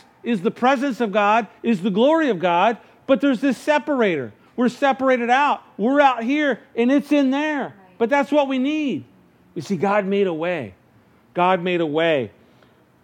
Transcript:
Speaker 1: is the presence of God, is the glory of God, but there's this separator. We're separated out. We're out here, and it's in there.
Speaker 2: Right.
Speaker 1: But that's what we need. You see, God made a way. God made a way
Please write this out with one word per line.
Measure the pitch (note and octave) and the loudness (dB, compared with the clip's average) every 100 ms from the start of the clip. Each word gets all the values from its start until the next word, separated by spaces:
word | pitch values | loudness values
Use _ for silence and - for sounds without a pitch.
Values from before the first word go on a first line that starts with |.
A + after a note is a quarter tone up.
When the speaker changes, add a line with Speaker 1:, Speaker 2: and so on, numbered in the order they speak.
| - _ | -16 _
Speaker 1:
is | A#3 G#3+ | -4 -2
the | G#3 | -2
presence | - B3 C4+ C#4 A#3 | 0 0 2 -2 -4
of | A3+ | -2
God, | G#3 G3+ A3+ G3+ - | 0 2 2 -2 -6
is | - G3 | -2 -2
the | G#3 | 0
glory | F#3+ C4+ D#4+ D4 | 2 2 2 0
of | F3+ | 0
God, | F3+ E3+ G#3+ A3+ - _ - | 0 2 2 0 -10 _ -2
but | C4+ | 0
there's | C#4+ A#3 | 2 0
this | C#4 - | 0 -2
separator. | - D4 D4+ C4+ G#3 D3+ A2+ - _ | 0 -2 0 0 0 0 -6 -12 _
We're | - B3 | -2 -2
separated | - C#4 C4 C4 B3+ A#3+ | 0 -2 0 0 0 2
out. | C4 C#4+ A3 - - | 2 2 -2 -8 -4
We're | A3+ C#4+ | 0 4
out | C4+ A#3 | 4 2
here, | A3+ D4 D4 A3 - - | -2 0 0 -4 -6 -2
and | A#3+ | 2
it's | C#4+ C#4+ | 2 2
in | D4 C4+ | 2 2
there. | C#4 D#4 C#4+ | 0 -2 -4
Speaker 2:
Right. | E3 - - - | -8 -12 -20 -6
Speaker 1:
But | A3+ | 0
that's | C#4+ - | 0 2
what | D4 C#4 | 0 0
we | C4 | -2
need. | C4+ D#4 C#4+ D3+ - _ _ _ _ | -2 -2 -4 -6 -8 _ _ _ _
You | - | -14
see, | C#3+ F3+ | -6 -2
God | G3 G#3 | 0 0
made | G3 G3+ F#3+ | 0 -2 -2
a | |
way. | D#3 E3+ E3+ G#2 - _ _ _ _ _ | -2 -4 -6 -8 -14 _ _ _ _ _
God | F3 F3+ F#3 | 0 2 2
made | F3+ F3 | 0 -2
a | D#3+ | -2
way | D3+ E3 D3 G#2+ - _ _ _ _ _ _ | 0 0 0 -2 -10 _ _ _ _ _ _